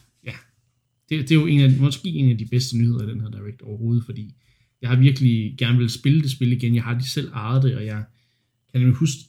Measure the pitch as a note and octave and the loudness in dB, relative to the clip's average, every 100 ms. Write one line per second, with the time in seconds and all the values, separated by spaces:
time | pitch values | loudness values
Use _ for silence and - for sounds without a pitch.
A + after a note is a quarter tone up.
0 | _ _ - - _ _ _ _ _ _ | _ _ -18 -18 _ _ _ _ _ _
1 | - D#3 C3 D#3 D#3 C#3+ C3+ B2+ C3+ - | -8 -6 2 2 4 4 6 4 2 0
2 | F#3+ D#3+ C3 A2 A2 B2 B2+ A#2 A#2 A#2 | -6 0 2 2 -2 -4 -2 0 0 0
3 | G#2+ A2 G#2+ G2+ G#2 A2 G#2+ G#2 A#2 A#2 | -6 -8 -10 -12 -14 -16 -14 -8 -2 -2
4 | A#2 G#2+ G#2+ - _ _ _ _ B2 B2+ | -4 -10 -16 -20 _ _ _ _ 0 4
5 | C3+ C3+ B2+ A2+ G#2+ - A#2 B2 A#2+ - | 4 4 2 2 -2 -4 0 2 0 0
6 | C#3 D#3 C#3 - B2 B2 A#2+ A#2+ A2+ A#2+ | 2 2 0 -2 -2 0 0 -2 -2 -6
7 | C3 D#3 C3+ A2 A2 C3+ C3+ G#2 G#2+ G#2+ | -6 -8 -8 -8 -2 0 0 -2 -6 -10
8 | G#2+ _ _ _ _ _ _ B2+ B2 C3 | -12 _ _ _ _ _ _ 0 2 2
9 | D#3+ - | 0 -4